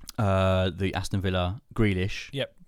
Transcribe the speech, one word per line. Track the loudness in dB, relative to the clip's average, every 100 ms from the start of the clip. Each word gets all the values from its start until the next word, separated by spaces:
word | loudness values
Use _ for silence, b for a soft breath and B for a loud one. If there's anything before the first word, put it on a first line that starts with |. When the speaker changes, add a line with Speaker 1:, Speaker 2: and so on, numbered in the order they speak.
| -10 -2
Speaker 1:
uh, | 2 4 4 4 0
the | 0 -2
Aston | -2 -2 -2
Villa | 0 0 0 -4 -6
Grealish, | 0 2 2 -2 -4 -8
Speaker 2:
Yep. | -6 -8 -10